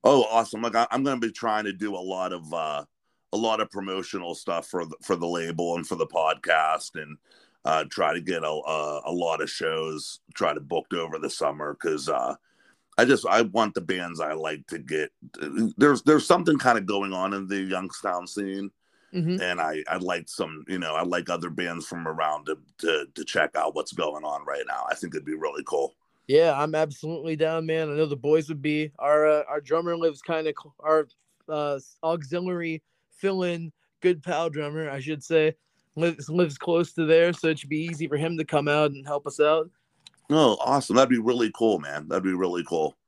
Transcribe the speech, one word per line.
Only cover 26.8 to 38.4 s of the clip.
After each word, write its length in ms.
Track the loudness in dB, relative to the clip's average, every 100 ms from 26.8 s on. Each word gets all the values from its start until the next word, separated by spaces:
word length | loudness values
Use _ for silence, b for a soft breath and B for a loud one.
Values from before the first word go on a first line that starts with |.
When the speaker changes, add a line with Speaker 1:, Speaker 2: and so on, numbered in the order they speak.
| -2 -4 -10 -8 -6 -2
Speaker 2:
down, 300 | 0 0 -2
man. 240 | -2 -2
I 40 |
know 120 | 0 -2
the 100 | 0
boys 320 | 2 2 2
would 120 | -4
be. 280 | -2 0 -2 -2
Our, 280 | 4 6 6
uh, 160 | 4 0
our 120 | -6
drummer 360 | 0 0 0 0
lives 260 | 0 0
kinda 300 | -4 -2 -2 -6
cl-, 140 | -14 _
our, 260 | 2 4 2 _ _ _ -6
uh, 300 | -4 -2 -4 -8 _
auxiliary 800 | -2 -2 -2 -4 -2 -4 -4 -6 _ _ _
fill-in 640 | _ -2 0 -2 -2 -8 _ _ _
good 220 | 2 2
pal 260 | 0 -2 0
drummer, 400 | -2 -4 -4 -6
I 100 | -6
should 220 | -6 -8
say, 320 | 2 4 4 0 _ _ _ 0
lives, 320 | 0 0 -2
lives 260 | 2 2 2
close 340 | 2 2 2
to 100 | 0
there, 280 | 6 6 6
so 140 | 4 0
it 100 | 0
should 120 | -2
be 140 | -4
easy 240 | -4 -4 -2
for 80 | 0
him 220 | -2
to 60 | -2